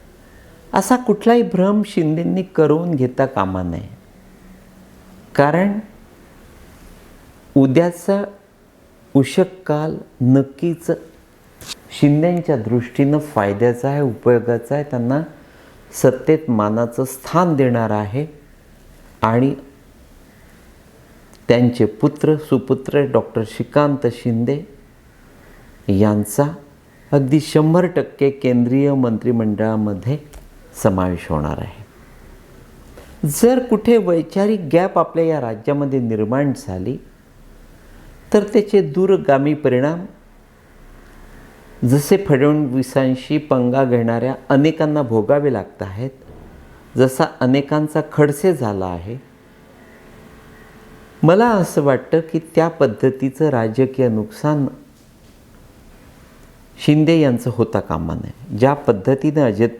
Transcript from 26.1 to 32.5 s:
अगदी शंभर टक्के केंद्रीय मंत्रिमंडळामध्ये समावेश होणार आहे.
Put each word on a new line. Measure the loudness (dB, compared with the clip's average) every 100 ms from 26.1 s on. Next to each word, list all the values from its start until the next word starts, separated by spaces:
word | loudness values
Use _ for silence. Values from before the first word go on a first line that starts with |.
| 2 -2 -2 -2 -4 -18 _ _ _ -2
अगदी | 0 2 0
शंभर | 2 2 4 2 2
टक्के | -2 -6 -2 -2
केंद्रीय | 0 0 2 2 2 2
मंत्रिमंडळामध्ये | 2 0 0 0 0 0 0 -2 0 -2 -4 -4 -6 -8 -20 -20 -20 -20 -2
समावेश | 0 0 -2 -4 -4
होणार | -4 -4 -6
आहे. | -10 -14 -20 -20 -20 -20 -20 -20 -20